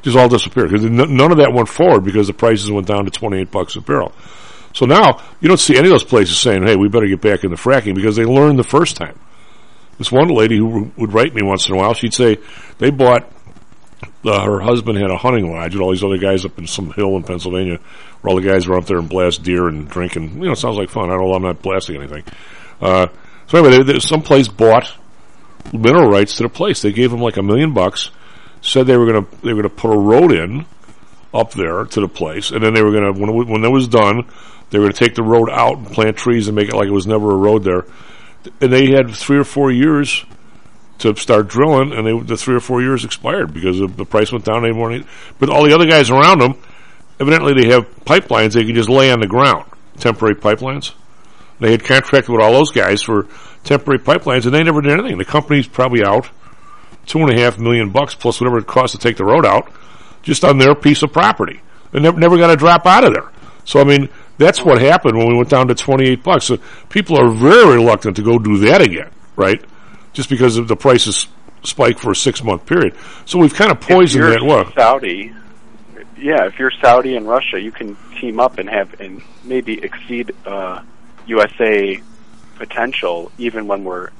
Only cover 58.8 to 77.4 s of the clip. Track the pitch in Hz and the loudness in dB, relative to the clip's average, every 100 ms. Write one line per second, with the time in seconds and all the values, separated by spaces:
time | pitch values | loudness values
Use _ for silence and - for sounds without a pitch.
58.8 | 127 - 120 113 101 139 123 101 - - | 0 -2 -4 -2 0 2 4 2 -2 -18
59.8 | - - - - - 147 175 139 131 147 | -20 -20 -20 -16 -6 0 2 4 4 4
60.8 | 147 147 151 - - - 90 - - - | 2 0 0 0 0 0 -6 -8 -20 -20
61.8 | - 139 156 170 170 175 170 156 156 170 | -10 0 0 4 4 4 4 4 4 4
62.8 | 180 196 240 - - - - - - 147 | 6 4 4 0 -8 -20 -20 -20 -2 2
63.8 | 139 143 139 - - - 156 - 175 127 | 4 4 0 -10 -20 2 2 2 2 4
64.8 | 135 175 135 113 117 120 120 135 127 120 | 4 4 2 0 2 2 2 2 2 -2
65.8 | - 135 131 127 - 170 - 123 - - | -2 0 0 0 0 -2 0 -6 -6 -20
66.8 | - 208 190 151 123 110 127 220 214 123 | -6 -6 0 2 2 4 4 6 6 6
67.8 | 117 110 110 98 104 117 107 101 104 185 | 4 2 -2 -4 0 0 2 2 4 4
68.8 | 139 82 76 - - - 95 110 - - | 2 -2 -14 -20 -18 -4 -2 -2 -6 -20
69.8 | - - - - 131 127 123 113 117 - | -20 -20 -18 -12 -6 0 2 0 -4 -2
70.8 | 139 123 - 101 - - - - - - | 2 2 2 -6 -8 -14 -20 -18 -14 -2
71.8 | 123 120 120 95 - - 117 90 - 175 | -2 -2 -4 -2 -2 -4 -6 -6 -2 -2
72.8 | 131 - - - - 180 156 - 208 160 | -2 -4 -20 -20 -6 2 2 2 0 0
73.8 | - 180 175 - - 113 127 135 98 - | 0 2 4 2 2 0 2 0 0 2
74.8 | 113 131 101 90 107 110 - - - - | 2 2 -2 -10 -12 -18 -20 -20 -20 -20
75.8 | - - 104 - 139 151 95 - 131 123 | -20 -20 -20 -12 -4 -2 -2 -2 -6 2
76.8 | 135 123 131 123 107 123 | 4 4 2 -6 -2 -4